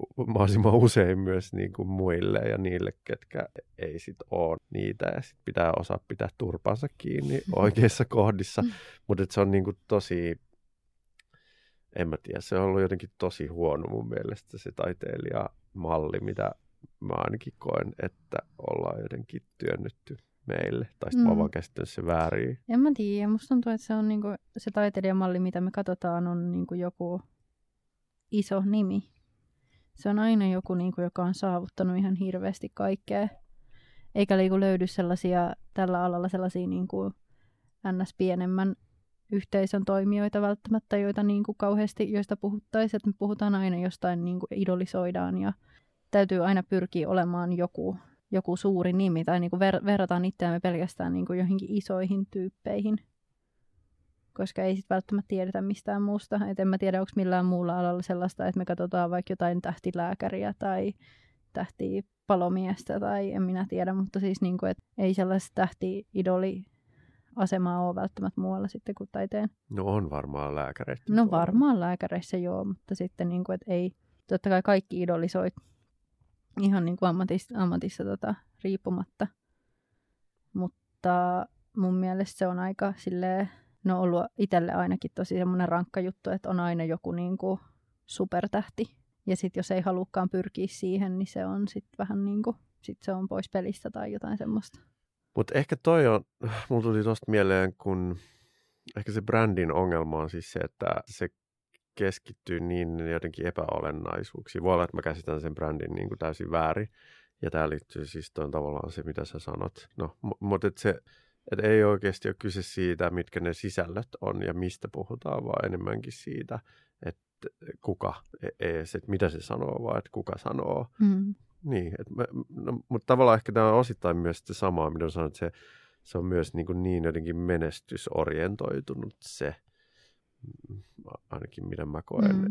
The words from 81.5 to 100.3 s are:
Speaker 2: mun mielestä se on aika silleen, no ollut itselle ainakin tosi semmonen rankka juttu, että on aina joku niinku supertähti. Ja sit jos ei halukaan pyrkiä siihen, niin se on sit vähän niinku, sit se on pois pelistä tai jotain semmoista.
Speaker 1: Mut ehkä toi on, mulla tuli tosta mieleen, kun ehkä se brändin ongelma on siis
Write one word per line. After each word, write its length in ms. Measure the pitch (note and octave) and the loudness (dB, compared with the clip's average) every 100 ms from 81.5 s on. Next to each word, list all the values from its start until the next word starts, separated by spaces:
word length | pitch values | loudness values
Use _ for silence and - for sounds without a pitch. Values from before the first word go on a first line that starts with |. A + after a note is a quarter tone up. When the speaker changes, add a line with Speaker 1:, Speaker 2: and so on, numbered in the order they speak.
| _ _ A3 | _ _ -2
Speaker 2:
mun 180 | F#3 F#3 | 0 2
mielestä 420 | F#3 F#3 G3 - | 0 -2 -4 -2
se 100 | F#3 | -2
on 120 | F3+ | 0
aika 340 | F#3 F#3+ G3+ G3 | -4 -2 -4 -4
silleen, 520 | - F3+ F#3 F#3+ G3 - _ _ | -6 -2 0 0 -2 -8 _ _
no 180 | F#3+ F#3 | 0 2
ollut 200 | F3+ E3+ - - | 2 2 0 -2
itselle 340 | G3 F3 F3 | 2 2 2
ainakin 380 | F3+ F3+ F#3 - - | 0 0 -2 -4 -6
tosi 200 | F#3 F#3 | -4 0
semmonen 340 | F3+ F3+ F3 | 0 2 2
rankka 300 | E3+ F3+ G3 | 0 -2 -4
juttu, 300 | F#3 - G3 | -4 -6 -6
että 200 | F#3+ - | -4 -2
on 100 | F3+ | -2
aina 240 | F3 E3+ | 0 -2
joku 280 | D#3+ E3 F3+ | -2 -4 -4
niinku 480 | E3+ F3+ F#3+ F#3+ F#3+ _ _ _ _ - | -4 -4 -2 -2 -4 _ _ _ _ -14
supertähti. 920 | - F#3+ F3 G3+ G#3+ - - A#3 _ _ _ - | -6 -2 -2 -2 -2 -4 -6 -8 _ _ _ -4
Ja 80 | F#3 | -2
sit 200 | F#3 F#3 | -2 -4
jos 160 | - | -2
ei 100 | F#3 | 0
halukaan 480 | F#3 F#3 F#3+ G3 F#3 | 0 -2 -2 -2 -2
pyrkiä 380 | F#3 F#3+ - F#3+ | -2 -4 -4 -6
siihen, 500 | - F#3+ F#3+ G3 F#3 | -4 -2 0 0 -2
niin 80 | F#3+ | -4
se 180 | F#3+ F#3 | -4 -4
on 220 | G3 G3+ | -2 -4
sit 180 | G#3 - - | -6 -12 -8
vähän 280 | G3 G3+ G3+ | -4 -2 -2
niinku, 300 | G#3 A#3 - _ _ | 0 -2 -4 _ _
sit 200 | - - | -16 -10
se 120 | - | -6
on 140 | F#3 F#3+ | -4 -4
pois 220 | G3 - | -4 -4
pelistä 420 | G3 F#3 - A3 | -4 -4 -6 -8
tai 200 | G#3+ G#3+ | -8 -8
jotain 260 | G#3 - G#3 | -8 -6 -6
semmoista. 420 | A3 G#3+ - - _ _ _ _ _ - | -4 -4 -6 -20 _ _ _ _ _ -4
Speaker 1:
Mut 160 | A2 | 0
ehkä 220 | C#3 D3 D3 | 0 0 0
toi 240 | E3 E3 C3 | 4 6 6
on, 160 | G#2+ - - A2+ A2 - | 4 0 -8 -6 -6 0
mulla 140 | A#2 | 2
tuli 200 | A2+ G#2+ | 4 2
tosta 280 | G#2+ A2 - | 2 0 2
mieleen, 420 | G#2+ F#2+ F#2+ F#2 - | 4 6 4 2 -2
kun 380 | G2 F#2 F2+ F2 - _ _ _ _ _ - G#2 | -2 -2 -2 -4 -12 _ _ _ _ _ -14 -10
ehkä 140 | G2+ | -4
se 100 | G#2+ | -4
brändin 500 | G#2 A2+ A2+ F#2 E2 | 0 2 4 2 2
ongelma 460 | D2+ F#2 E2 D#2+ D#2 | 2 2 0 0 -2
on 120 | |
siis 220 | D#2 | -4